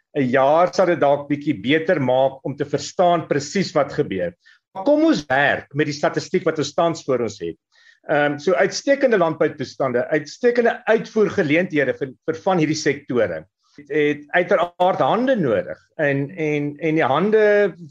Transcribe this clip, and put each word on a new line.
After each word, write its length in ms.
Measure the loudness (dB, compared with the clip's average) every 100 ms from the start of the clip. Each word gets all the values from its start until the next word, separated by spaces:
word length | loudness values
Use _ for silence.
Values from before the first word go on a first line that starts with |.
| _ -4
'n 60 | 0
Jaar 460 | 2 4 4 2
sal 120 | 2 2
dit 140 | 2
dalk 280 | 2 0 -2
bietjie 260 | -4 -4 -4
beter 380 | 0 0 2 0
maak 400 | 2 2 0 -2
om 120 | -10 -8
te 80 |
verstaan 640 | -6 -6 -6 0 2 2 0
presies 440 | -4 -2 -4 -2
wat 200 | 0 -2
gebeur. 420 | -2 -4 -4 -6 -8 _ _ _
Maar 100 | -4
kom 200 | 2 4
ons 200 | 4 0 0
werk 440 | 0 2 0 -4
met 120 | -4 -4
die 60 |
statistiek 500 | -2 -2 -2 -4 -2
wat 140 | -2 -2
ons 160 | -4
tans 300 | 0 -2 -2
voor 160 | -4 -2
ons 180 | -4 -8
het. 180 | -10 -10 _ _ _ _ -2
Ehm, 300 | 0 0 -2
so 140 | 0
uitstekende 640 | 2 0 0 0 2 4 2
landboutoestande, 880 | 2 0 -2 -2 -10 -4 -2 -2 -2
uitstekende 720 | -4 -6 -2 0 2 0 0 0
uitvoergeleenthede 1080 | 0 0 0 0 2 2 2 2 0 0 -2
vir, 100 | -6 -10 -8
vir 80 |
van 240 | -4 0 0
hierdie 180 | 0 0
sektore. 680 | -2 -4 -2 0 0 -4 -12 _ _ -20
Het, 120 | -4
het 360 | 0 0 -2 -2
uiteraard 680 | 0 2 0 0 0 0 2
hande 380 | 2 2 0 0
nodig 420 | 2 0 -2 -10 _ -4
en, 340 | -2 -2 -4
en, 460 | -6 -4 -2 -4 -4
en 140 | -2
die 100 | 0
hande 680 | 2 2 2 4 4 4 2 -2 -4